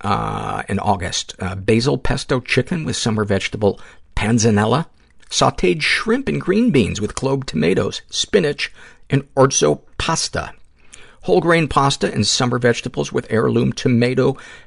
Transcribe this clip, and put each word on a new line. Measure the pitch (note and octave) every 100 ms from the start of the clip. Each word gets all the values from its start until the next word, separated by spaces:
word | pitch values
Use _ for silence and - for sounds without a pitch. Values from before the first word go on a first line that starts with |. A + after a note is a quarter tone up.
uh, | G2+ A2 G#2+ G#2 G#2+ G2+ -
in | G2
August. | G2+ F#2+ F#2+ - - -
Uh, | F#2 F#2+
basil | F#2+ A2 B2 C3+
pesto | - C3+ - C3
chicken | A#2+ - - -
with | B2 G#2
summer | A#2+ G#2+
vegetable | G#2 G2 - G#2+ G#2 - - - - -
panzanella, | D3+ A#3+ A#2 G#2 G#2+ B2+ E3 _ _ - -
sautéed | - C3 - F3+ E3+
shrimp | D3 - - B3 C4+
and | C#3+
green | C#3 G3 A#3+
beans | D3+ G2 F2
with | G2+ -
clove | C3 C#3 C3+
tomatoes, | D#3 - F#3+ A#2+ - -
spinach, | - - G#3+ D#3 D3 - - - - -
and | C#3 - -
orzo | C3+ - D2 C#3+ - -
pasta. | - E3 - - D2 - - _ - - - -
Whole | - F#3
grain | E3+ E3 D#3
pasta | - C#3 - G2
and | - G#2
summer | - B2 B2
vegetables | A#2+ A#2 B2+ - -
with | - -
heirloom | A2 B2 A#2 B2+
tomato | B2 C3+ A#2+ B2 C3 C3+ C3+ - -